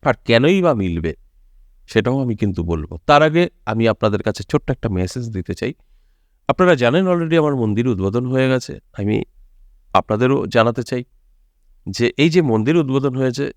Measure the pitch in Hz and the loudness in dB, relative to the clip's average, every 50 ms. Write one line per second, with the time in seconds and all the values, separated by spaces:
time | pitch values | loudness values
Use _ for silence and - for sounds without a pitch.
0 | - 151 123 - _ - 117 117 131 151 185 196 180 170 143 110 98 92 85 82 | 0 -2 -2 -2 _ 2 2 4 4 4 2 2 2 2 0 0 0 -2 -2 -2
1 | 80 82 - _ - _ _ _ _ _ _ - - _ _ _ _ _ - 113 | -4 -6 -6 _ -14 _ _ _ _ _ _ -20 -20 _ _ _ _ _ -2 -2
2 | 107 120 127 139 135 123 113 101 - 101 95 90 85 85 85 80 76 - - 85 | 0 0 -2 -2 -2 -4 -4 -2 -2 -4 -2 -4 -4 -4 -4 -6 -6 -10 -14 -14
3 | _ - 147 147 151 156 156 170 175 - _ _ _ - 107 110 113 113 104 _ | _ 4 4 4 4 4 2 2 0 0 _ _ _ -8 -2 0 2 0 0 _
4 | - 110 101 98 - 110 104 - 101 _ - 147 - - 135 - - 113 101 90 | 0 0 0 0 -2 -4 -4 -4 -8 _ -2 -2 -2 -2 -8 -6 -4 -6 -4 -4
5 | 90 95 - 127 120 113 110 95 87 - - - - 120 151 _ _ _ _ _ | -4 -4 -6 -10 -10 -8 -8 -10 -8 -8 -8 -6 -6 -8 -8 _ _ _ _ _
6 | _ _ _ _ _ _ _ _ _ _ 143 - 185 180 175 135 123 117 127 170 | _ _ _ _ _ _ _ _ _ _ 0 2 4 4 4 4 2 2 2 2
7 | 190 185 180 175 170 160 165 165 151 151 143 131 117 107 104 104 117 127 113 92 | 2 2 0 0 0 2 2 2 2 2 0 0 -2 -2 0 -2 0 -2 -2 -2
8 | 95 98 98 120 123 127 127 131 131 131 131 127 - - - - _ _ _ - | -2 -2 -2 -2 -2 -2 0 0 0 2 0 -2 -4 -6 -16 -16 _ _ _ -6
9 | 101 104 107 - - _ _ - - - _ _ - - _ _ _ _ - 98 | -2 -2 -2 -2 -2 _ _ -20 -20 -20 _ _ -20 -20 _ _ _ _ 0 0
10 | 107 - 107 107 120 127 135 135 104 - - 120 110 117 117 - 120 - - 123 | 0 0 0 0 2 2 2 0 -2 0 2 2 2 2 0 -4 -6 -6 -6 -8
11 | 123 _ _ _ _ _ _ _ _ _ _ _ _ _ _ _ _ - 95 - | -8 _ _ _ _ _ _ _ _ _ _ _ _ _ _ _ _ -12 -4 0
12 | 120 120 - - 143 170 156 185 165 139 113 110 107 123 160 175 160 135 131 139 | 0 0 2 4 2 4 4 4 2 4 2 2 2 2 2 0 0 0 -2 -2
13 | 135 143 127 131 135 131 120 131 143 - - | -2 -2 -2 -2 -2 -2 -2 -4 -6 -8 -8